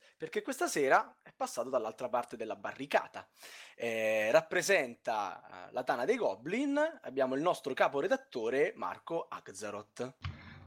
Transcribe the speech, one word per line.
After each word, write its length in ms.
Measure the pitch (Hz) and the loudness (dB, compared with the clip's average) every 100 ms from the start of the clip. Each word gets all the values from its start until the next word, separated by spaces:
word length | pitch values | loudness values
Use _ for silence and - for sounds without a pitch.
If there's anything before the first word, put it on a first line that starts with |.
| - _ | -20 _
perché 240 | 156 214 | -6 -4
questa 260 | 214 262 349 | -4 -2 0
sera 520 | 165 135 180 233 - | 2 6 6 4 -8
è 80 | - | -20
passato 360 | - 262 - 123 | -8 -4 -4 -2
dall'altra 400 | 127 110 - 127 | 0 -2 -4 -2
parte 260 | 120 - 113 | -2 -2 -6
della 220 | 110 101 | -6 -6
barricata. 680 | 104 - 147 214 - - - _ - - - - | -8 -8 0 2 2 -6 -14 _ -18 -18 -18 -6
Eh, 540 | 117 113 110 110 107 | -2 0 2 4 6
rappresenta, 1400 | 151 160 180 170 190 127 120 - 110 98 - - 92 90 | 6 4 0 4 4 2 -4 -4 -2 -2 -6 -14 -16 -8
eh, 20 | |
la 120 | 110 | -4
Tana 200 | 135 131 | 0 0
dei 140 | 139 247 | 2 2
Goblin, 600 | 147 98 131 226 285 285 311 311 | 0 -2 -4 -2 0 2 0 -2
abbiamo 320 | - 131 131 135 | -6 0 0 2
il 60 | |
nostro 320 | 170 160 139 | 2 0 -2
caporedattore 1000 | 127 175 139 180 262 - 127 113 131 120 - | 2 2 2 2 0 -2 -4 0 2 2 0
Marco 500 | 92 90 - 170 - | -6 -8 -4 -4 -4
Axaroth. 880 | - - 101 104 104 - - 123 - - - - - | -10 -12 -10 -8 -8 -10 -8 -8 -6 -10 -10 -16 -18